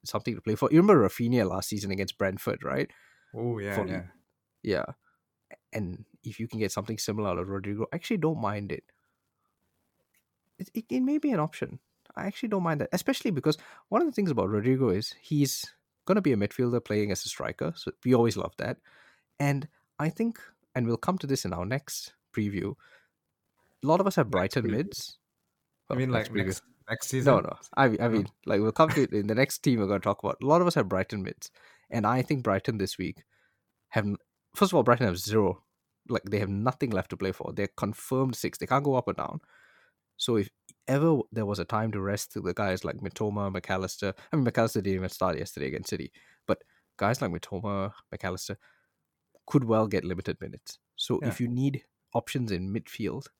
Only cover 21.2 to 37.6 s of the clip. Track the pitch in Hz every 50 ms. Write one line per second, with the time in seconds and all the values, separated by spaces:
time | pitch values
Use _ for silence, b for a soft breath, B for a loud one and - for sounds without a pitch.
21.2 | - 139 135 - - 90 87 85 90 101 127 143 - - - - - - - _
22.2 | _ _ - 113 104 101 98 92 95 101 - b b b b b b b b _
23.2 | _ _ _ _ _ _ _ _ _ _ _ _ - 143 160 190 196 196 - 180
24.2 | 131 101 - 90 92 98 - 135 113 117 107 120 170 202 - - - - - _
25.2 | _ _ _ _ _ _ _ _ _ _ _ _ _ - 139 123 131 127 120 113
26.2 | 107 - 113 101 98 95 92 - - _ _ _ _ - 113 - - - 131 131
27.2 | 123 143 123 98 - - - - - - - - 139 123 107 - 120 117 113 107
28.2 | 95 - - _ _ - 107 101 107 110 - - 160 156 117 151 127 - - 107
29.2 | 98 104 110 120 139 - - - - 156 123 110 98 95 101 95 - 104 98 -
30.2 | - - - - - 139 156 175 180 175 - 147 107 92 95 92 95 - 113 101
31.2 | 92 - - - - - b b b b b b b b - 117 104 107 120 131
32.2 | 131 - 156 131 120 110 98 98 - - 113 101 95 - - - 92 76 - -
33.2 | _ _ _ _ _ _ _ _ _ _ _ _ _ _ - 113 101 208 202 -
34.2 | _ _ _ _ _ _ - - 208 185 185 151 113 123 120 117 127 101 87 92
35.2 | - 104 107 110 101 90 87 - _ _ _ _ _ _ _ _ _ - 120 -
36.2 | - 101 107 101 104 101 98 98 110 127 - - 147 120 107 92 - - - -
37.2 | 98 95 90 - - - - 104